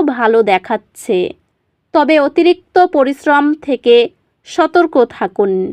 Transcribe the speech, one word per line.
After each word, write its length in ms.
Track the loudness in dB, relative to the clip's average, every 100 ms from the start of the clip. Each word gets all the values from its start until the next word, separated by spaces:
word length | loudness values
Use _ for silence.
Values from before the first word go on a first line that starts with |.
| 0
ভালো 300 | -2 0 0
দেখাচ্ছে, 760 | 0 -2 -2 -8 -8 -14 -6 -4 -4 -8 _ _ _ _ _
তবে 200 | -2 2 2
অতিরিক্ত 560 | 0 0 0 0 _ 0 2
পরিশ্রম 520 | 2 -2 -2 -2 0 0 -2
থেকে 340 | -4 -4 2 2 2 -6 _ _ -10
সতর্ক 480 | -4 0 0 0 0 -2
থাকুন। 420 | -2 -6 -4 -2 -2 -6